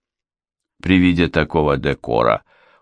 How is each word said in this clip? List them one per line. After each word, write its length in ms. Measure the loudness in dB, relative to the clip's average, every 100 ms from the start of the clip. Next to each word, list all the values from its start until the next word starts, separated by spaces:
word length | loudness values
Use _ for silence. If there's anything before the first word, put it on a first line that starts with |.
| _ _ _ _ _ _ _ _
При 160 | 0 2
виде 300 | 4 2 0
такого 500 | -2 -2 -2 -2 -2
декора 680 | -4 -6 -4 -2 0 -2 -6 _ _ _